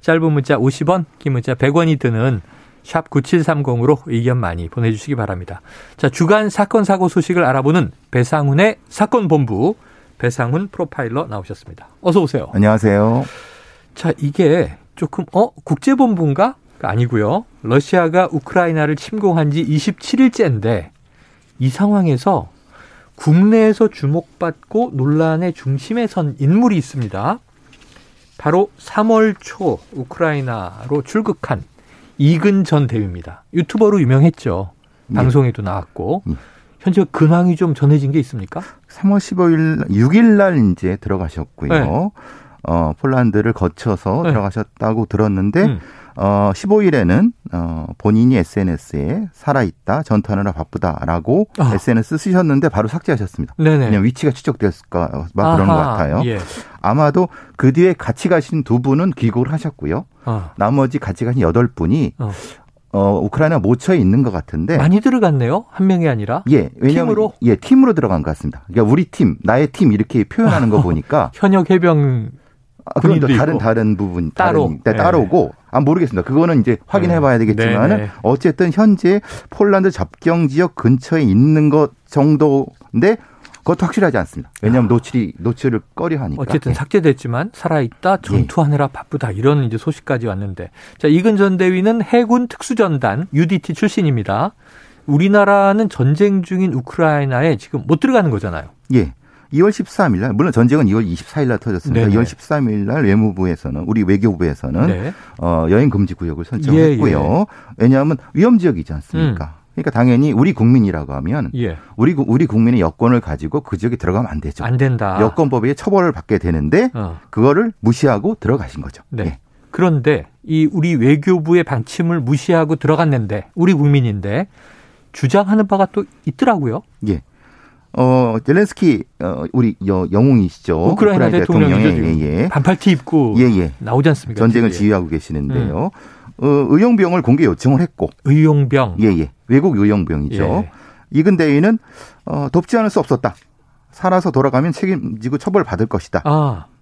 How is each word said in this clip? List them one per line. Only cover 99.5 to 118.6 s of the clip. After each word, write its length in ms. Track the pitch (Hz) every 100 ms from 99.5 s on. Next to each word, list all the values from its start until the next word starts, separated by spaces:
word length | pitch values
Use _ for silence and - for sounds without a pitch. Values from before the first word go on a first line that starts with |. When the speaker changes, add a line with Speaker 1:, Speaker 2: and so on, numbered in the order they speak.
Speaker 2:
이월 200 | 139 196
십삼 420 | 208 - - 180
일 60 | 92
날, 120 | 120
물론 180 | 104 170
전쟁은 380 | 131 120 147 113
이월 160 | 104 104
이십사 360 | 85 - -
일 60 | 135
날 100 | 113
터졌습니다. 440 | - 92 139 -
Speaker 1:
네네. 120 | 113
Speaker 2:
이월 120 | 104 120
십삼 440 | - - 151 123
일 160 | 107 101
날 200 | 143 120
외무부에서는, 1800 | 101 107 95 92 80 - 67 78 110 92 98 110 87 85 69 67 78 95
Speaker 1:
네. 260 | 92 117 190 - -
Speaker 2:
어, 280 | 85 85 80
여행 200 | 101 143
금지 240 | 101 98 90
구역을 280 | 85 76 85
Speaker 1:
예, 40 |
Speaker 2:
선정했고요. 880 | 117 139 156 160 135 107 76 71 135
Speaker 1:
예. 60 | 208 - - -
Speaker 2:
왜냐하면 400 | 117 135 147 151 -
위험 240 | 147 214 233
지역이지 340 | 175 98 76
않습니까? 540 | 76 - 160 160 95 76
Speaker 1:
음. 180 | 78 _
Speaker 2:
그러니까 180 | - -
당연히 420 | 117 123 120 147
우리 180 | 110 156
국민이라고 640 | 165 113 127 104 80 69
하면 380 | 69 73 139 95 127
Speaker 1:
예. 220 | 117 80 - -
Speaker 2:
우리 180 | 123
구-, 120 | 160 139
우리 180 | 120 165
국민의 360 | 107 113 123
여권을 400 | 82 - 117 123
가지고 400 | - 73 76 147
그 160 | - 92
지역에 180 | 107 120
들어가면 340 | - 95 123
안 120 | 76
되죠. 240 | 76 - 117
Speaker 1:
안 100 | 123
된다. 420 | 135 120 104 92
Speaker 2:
여권법에 540 | 107 - 151 123 113 143
처벌을 360 | - 196 175
받게 280 | - - 104
되는데 500 | 87 80 73 160 254
Speaker 1:
어. 240 | 135 98 82 _
Speaker 2:
그거를 420 | - 123 147 226 -
무시하고 560 | 107 120 147 107 147 220
들어가신 400 | - 131